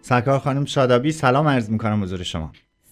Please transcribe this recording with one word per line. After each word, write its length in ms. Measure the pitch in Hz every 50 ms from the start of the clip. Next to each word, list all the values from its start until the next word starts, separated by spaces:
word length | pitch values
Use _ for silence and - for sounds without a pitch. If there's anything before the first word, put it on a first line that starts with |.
| _
سرکار 320 | - 131 123 113 135 135 135
خانم 260 | 123 143 135 139 143
شادابی، 480 | 131 - 147 135 123 123 120 123 156
سلام 360 | 156 156 - 131 127 139 156 151
عرض 220 | 139 127 113 104
می‌کنم 320 | 110 107 110 107 107 104
حضور 200 | 101 90 95 87
شما. 300 | 90 - - 85 80 78 - - _ _ _ _ _ _